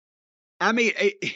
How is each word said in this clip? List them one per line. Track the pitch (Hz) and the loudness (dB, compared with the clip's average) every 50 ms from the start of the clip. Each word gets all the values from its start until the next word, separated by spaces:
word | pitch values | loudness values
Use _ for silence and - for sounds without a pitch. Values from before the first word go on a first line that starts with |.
| _ _ _ _ _ _ _ _ _ _ _ - | _ _ _ _ _ _ _ _ _ _ _ -2
I | 175 202 | 0 0
mean, | 226 240 233 208 - - | 2 2 2 0 0 0
eh, | 190 196 - - - - - | 0 0 0 -2 -6 -10 -10